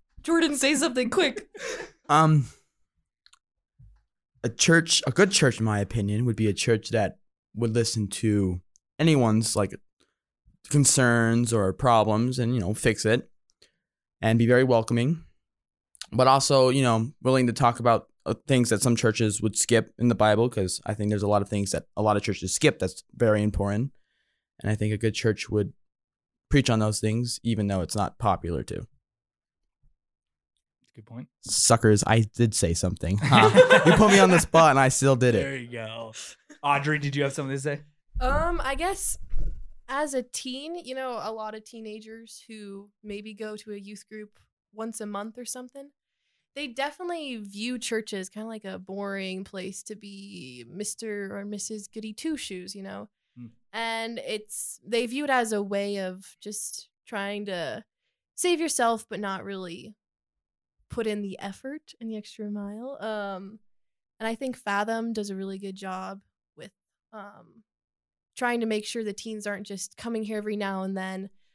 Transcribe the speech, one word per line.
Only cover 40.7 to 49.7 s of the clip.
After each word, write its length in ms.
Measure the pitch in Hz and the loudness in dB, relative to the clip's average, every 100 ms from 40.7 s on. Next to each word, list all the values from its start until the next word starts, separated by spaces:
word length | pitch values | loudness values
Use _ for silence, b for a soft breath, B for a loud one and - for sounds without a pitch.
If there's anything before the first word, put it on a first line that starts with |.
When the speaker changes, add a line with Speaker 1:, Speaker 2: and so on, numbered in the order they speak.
| 349 | -12
Speaker 1:
you 180 | 247 | -10
know, 240 | 262 262 226 | -10 -8 -8
a 100 | 214 | -8
lot 220 | 220 214 | -8 -10
of 100 | 220 | -12
teenagers 800 | 214 233 220 214 220 226 226 - - | -16 -16 -14 -14 -16 -20 -20 -20 -20
who 440 | 214 202 196 202 _ | -18 -16 -16 -18 _
maybe 300 | 208 202 214 | -14 -14 -12
go 240 | 214 214 214 | -12 -12 -12
to 160 | 214 | -14
a 60 | 202 | -14
youth 280 | 196 208 - | -14 -18 -18
group 300 | 214 208 _ _ _ _ | -18 -18 _ _ _ _
once 260 | 214 226 220 | -10 -10 -8
a 60 | 208 | -8
month 320 | 202 220 233 | -8 -10 -12
or 80 | 240 | -12
something, 440 | 254 254 277 285 _ _ _ _ _ _ | -12 -12 -18 -20 _ _ _ _ _ _
they 120 | 277 294 | -12 -10
definitely 680 | 226 285 294 349 339 285 233 | -6 -6 -6 -8 -8 -8 -10
view 420 | 202 202 233 254 | -12 -8 -8 -6
church 340 | - 226 214 | -4 -6 -6
as 160 | 196 185 | -10 -10
kinda 180 | 208 220 | -12 -14
like 160 | 220 196 | -12 -12
a 120 | 190 | -14
boring 680 | 190 196 202 196 190 190 | -12 -10 -8 -6 -8 -8
place 380 | 196 190 190 | -10 -12 -12